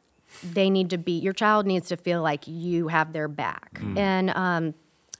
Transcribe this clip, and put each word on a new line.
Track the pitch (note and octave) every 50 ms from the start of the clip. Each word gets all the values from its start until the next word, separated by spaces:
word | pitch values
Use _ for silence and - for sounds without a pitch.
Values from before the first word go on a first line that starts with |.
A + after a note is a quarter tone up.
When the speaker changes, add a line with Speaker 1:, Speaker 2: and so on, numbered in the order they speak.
| _ _ _ _ _ _ - - -
Speaker 1:
they | F3+ E3+ G3 F#3+ F#3+
need | F#3+ F#3+ F#3 E3+
to | F3 F3
be, | E3 - F3
your | E3 D#3+ F#3+ F#3+
child | - A3 G#3 G#3+ G#3+ G#3
needs | G3 F#3 F3+ E3+ -
to | F3+
feel | E3 - F3+ E3+ E3+ D#3+
like | D#3+ D3 D3 -
you | - D#3+ E3+ E3 F3 F3 E3+ E3+ D#3+
have | E3 D#3+ D#3 D#3+ D#3+
their | D#3+ D3+ D3+
back. | D3 D3 C3 F#2+ - - - - - -
Speaker 2:
Mm. | - - G3 G3+
Speaker 1:
And, | G3+ G3 F#3+ F#3 F#3 F#3
um, | - - F#3 F3+ F3 E3 D#3+ D#3+ D#3 - _ _ _ _ _ _ - -